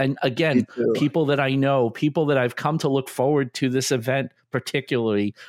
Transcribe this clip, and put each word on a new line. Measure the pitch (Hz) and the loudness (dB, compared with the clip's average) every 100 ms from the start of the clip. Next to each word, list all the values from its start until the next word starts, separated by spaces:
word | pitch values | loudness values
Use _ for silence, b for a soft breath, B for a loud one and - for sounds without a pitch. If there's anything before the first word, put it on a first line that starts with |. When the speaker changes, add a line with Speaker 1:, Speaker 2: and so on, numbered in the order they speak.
Speaker 1:
And | 135 135 | -2 0
again, | 143 117 160 127 | -2 0 2 2
Speaker 2:
Me | - | 0
too. | - 117 113 | -2 0 2
Speaker 1:
people | 147 170 143 | 2 2 2
that | 139 | 2
I | 135 | 2
know, | 135 135 139 117 | 2 2 2 0
people | - 151 147 147 | 0 -2 0 2
that | 135 | 2
I've | 123 - | 0 -2
come | 147 160 | -2 -2
to | 156 | 0
look | 135 131 | 0 -2
forward | - 135 147 131 - | -2 0 0 -2 -2
to | 135 | -2
this | 131 127 | -2 0
event, | 131 117 135 131 - _ | -2 0 -2 -4 -10 _
particularly | 127 - 143 - 123 113 104 104 B | -6 -4 -6 -2 -2 0 0 0 B